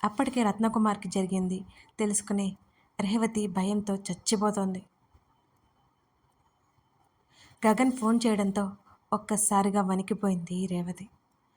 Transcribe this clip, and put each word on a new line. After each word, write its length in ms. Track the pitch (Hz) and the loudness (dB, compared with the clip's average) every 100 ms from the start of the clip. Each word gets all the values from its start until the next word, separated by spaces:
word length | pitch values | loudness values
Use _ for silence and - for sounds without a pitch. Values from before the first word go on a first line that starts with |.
అప్పటికే 380 | 208 214 262 247 | -4 0 0 2
రత్నకుమార్కి 680 | 214 202 226 226 214 202 185 | 0 2 0 2 2 0 -4
జరిగింది 560 | 196 185 190 185 185 - - - - | -2 0 0 -2 -4 -8 -20 -18 -4
తెలుసుకుని 580 | 214 202 - 202 196 196 _ _ _ - | -2 -2 -2 -2 -2 -8 _ _ _ -6
రేవతి 460 | 196 226 226 220 208 | -2 0 0 0 -2
భయంతో 480 | 180 190 208 202 196 | -2 0 0 -2 -6
చచ్చిపోతోంది. 840 | 196 175 - 208 208 202 190 185 - _ _ _ _ _ _ _ _ _ _ _ _ _ _ _ _ _ _ _ _ _ _ _ _ _ - _ 214 | -6 -6 -2 2 2 0 -2 -4 -10 _ _ _ _ _ _ _ _ _ _ _ _ _ _ _ _ _ _ _ _ _ _ _ _ _ -20 _ 2
గగన్ 260 | 214 254 | 4 2
ఫోన్ 280 | 247 220 233 233 | 2 2 2 2
చేయడంతో 460 | 208 196 202 196 202 _ - _ | 2 2 0 -4 -6 _ -20 _
ఒక్కసారిగా 720 | 214 214 202 - 196 202 202 | -4 -2 0 2 4 4 2
వణికిపోయింది 840 | 190 190 190 202 196 180 170 180 190 | 2 0 -2 -2 0 0 -2 -4 -2
రేవతి. 420 | 175 175 180 196 _ _ _ _ | -4 -6 -10 -16 _ _ _ _